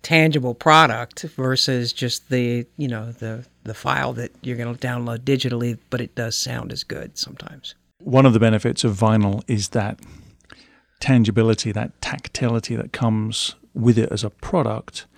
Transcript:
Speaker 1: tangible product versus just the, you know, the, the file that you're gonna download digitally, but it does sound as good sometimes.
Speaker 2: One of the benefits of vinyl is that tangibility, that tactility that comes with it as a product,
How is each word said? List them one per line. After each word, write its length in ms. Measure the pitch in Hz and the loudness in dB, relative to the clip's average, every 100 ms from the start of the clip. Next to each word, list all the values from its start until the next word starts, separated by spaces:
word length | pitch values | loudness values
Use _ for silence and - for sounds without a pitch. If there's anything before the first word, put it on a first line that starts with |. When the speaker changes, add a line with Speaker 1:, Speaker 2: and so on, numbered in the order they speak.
Speaker 1:
tangible 520 | - 165 160 147 123 | 2 4 4 2 -2
product 680 | 117 160 156 156 113 120 - | 0 6 8 8 4 -6 -12
versus 680 | 160 - 131 127 - 127 120 | -12 -4 0 0 0 0 -2
just 380 | - 123 - _ | -4 -4 -6 _
the, 340 | 127 120 120 120 - | -2 0 -2 -6 -8
you 100 | 143 | -6
know, 240 | 113 113 | -6 -8
the, 320 | 117 110 113 120 _ | -10 -10 -10 -14 _
the 100 | 123 | -14
file 380 | 110 131 135 131 | -8 -4 -2 -2
that 160 | 120 123 _ | -4 -10 _
you're 160 | 127 120 | -8 -6
gonna 180 | 120 | -6
download 440 | 120 127 123 120 117 | -6 -4 -4 -6 -6
digitally, 580 | 131 135 127 117 120 113 _ | 0 0 0 -2 -4 -6 _
but 100 | 123 | -6
it 140 | 117 | -6
does 220 | - 117 - | -6 -6 -4
sound 340 | 123 120 117 | -6 -6 -8
as 100 | 123 | -10
good 360 | - - - - | -10 -12 -12 -10
sometimes. 560 | - 139 - 143 - - _ _ | -12 -10 -18 -16 -18 -20 _ _
Speaker 2:
One 260 | - 127 | 2 6
of 80 | 135 | 8
the 80 | 110 | 6
benefits 440 | 113 107 120 - | 4 2 0 -2
of 100 | 120 | -2
vinyl 480 | 98 110 110 101 101 - | 2 2 4 2 -2 -4
is 240 | 110 98 | -4 -2
that 300 | 120 104 107 - - - _ _ - _ _ _ _ | -4 -4 -8 -16 -20 -20 _ _ -20 _ _ _ _
tangibility, 720 | - 127 107 107 113 110 113 | 4 6 6 4 4 2 -2
that 280 | 104 - _ | -4 -8 _
tactility 760 | - - - - 123 117 - 117 | -10 -10 -10 -4 -2 -2 -4 -6
that 160 | - | -6
comes 640 | - 117 110 107 110 - - _ | -2 0 0 -2 -4 -6 -8 _
with 240 | - 113 113 | 2 4 4
it 120 | - | 2
as 140 | 104 | -2
a 60 | 104 | -6
product, 760 | _ - 185 120 110 - - - | _ -2 0 0 -4 -10 -18 -18